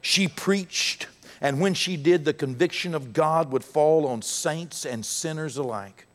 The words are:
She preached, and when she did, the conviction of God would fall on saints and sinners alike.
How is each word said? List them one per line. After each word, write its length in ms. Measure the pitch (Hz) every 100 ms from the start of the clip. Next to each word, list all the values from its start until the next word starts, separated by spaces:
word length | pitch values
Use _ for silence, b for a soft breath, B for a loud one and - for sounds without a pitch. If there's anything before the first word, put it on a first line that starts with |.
She 260 | - 175 185
preached, 800 | - - 196 180 - - - - _ B B
and 180 | 139 139
when 140 | 196
she 240 | 180 - 175
did, 280 | 147 175 147
the 80 |
conviction 640 | 147 139 127 175 - 180 156
of 180 | 131
God 380 | 110 156 160 156
would 120 | 131
fall 440 | - 156 151 160 147
on 140 | 117
saints 640 | - - 165 156 170 - 143
and 200 | 120 107
sinners 520 | - 160 156 156 156
alike. 500 | 131 110 98 - -